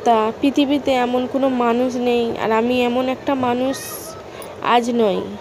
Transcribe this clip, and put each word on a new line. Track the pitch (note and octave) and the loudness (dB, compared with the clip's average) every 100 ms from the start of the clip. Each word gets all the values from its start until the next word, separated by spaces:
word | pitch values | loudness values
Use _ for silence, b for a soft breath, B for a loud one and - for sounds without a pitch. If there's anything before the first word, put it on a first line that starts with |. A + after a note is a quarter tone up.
তা | B3 A3+ A3 A3 | 4 4 2 2
পৃথিবীতে | C#4+ C#4+ C#4 C#4+ C4 C4 B3 | 0 2 2 2 2 0 2
এমন | B3+ B3+ | 0 -2
কোনো | C4+ C4+ | 0 0
মানুষ | B3+ A#3+ A#3 B3+ B3 | 2 2 2 0 0
নেই, | B3 A#3+ A#3 A3+ | 0 2 0 -2
আর | - | 0
আমি | A3 A#3+ B3 A#3+ | 2 2 2 2
এমন | A#3+ B3+ B3+ | 0 -2 -2
একটা | - C#4 | -2 0
মানুষ | B3 B3 C4 C4 - - - - B B B B | 0 0 -2 -4 -8 -12 -12 -14 B B B B
আজ | - A#3+ A#3 | 2 2 2
নই | A#3+ A3 F#3 F#3+ G#3 | 2 2 0 -4 -10